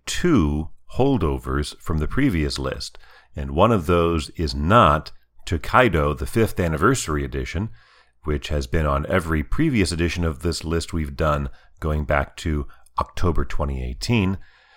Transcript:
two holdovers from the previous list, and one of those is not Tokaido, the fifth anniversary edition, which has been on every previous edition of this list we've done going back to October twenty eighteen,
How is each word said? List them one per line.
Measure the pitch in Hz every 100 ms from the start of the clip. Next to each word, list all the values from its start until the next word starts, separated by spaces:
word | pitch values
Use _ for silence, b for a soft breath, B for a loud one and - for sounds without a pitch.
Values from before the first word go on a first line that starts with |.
two | - - 180 135 76 73 78 - - -
holdovers | 135 135 78 67 65 67 76 -
from | - 80
the | 73
previous | - 139 85 71 -
list, | 65 - - - b b b
and | - 69
one | 71 110
of | 110 78
those | 85 85 82 71 -
is | 76
not | 69 76 117 87 76 - - _ - -
Tokaido, | 82 - 117 127 80 73
the | 73 -
fifth | 110 110 -
anniversary | 85 76 101 135 - 73
edition, | 69 65 64 82 110 b b b b b
which | - 71 -
has | 73 69
been | 82
on | 73 69 73
every | 92 80 78
previous | 73 - 160 117 87
edition | 82 87 90
of | 85 71
this | 87 80
list | 80 82 -
we've | 82 73 71
done | 78 73 69 b b -
going | 80 76
back | 71 73 69 -
to | - 73 69 b b -
October | - - 92 76 -
twenty | - 71 65
eighteen, | 62 58 - 120 95 95 b b b